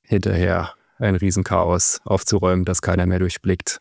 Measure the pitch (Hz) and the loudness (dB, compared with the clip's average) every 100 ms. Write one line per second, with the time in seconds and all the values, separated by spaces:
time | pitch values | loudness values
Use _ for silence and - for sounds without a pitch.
0 | _ 104 98 90 90 90 90 - _ _ | _ 0 0 0 0 0 -4 -12 _ _
1 | 107 95 98 90 90 92 87 87 - - | 0 2 0 0 0 0 2 0 0 -2
2 | - 98 - 101 92 92 92 90 - 90 | -2 -2 0 0 2 0 0 -2 0 0
3 | 90 90 90 - 95 90 - - | 0 0 -2 -2 -2 -2 -4 -10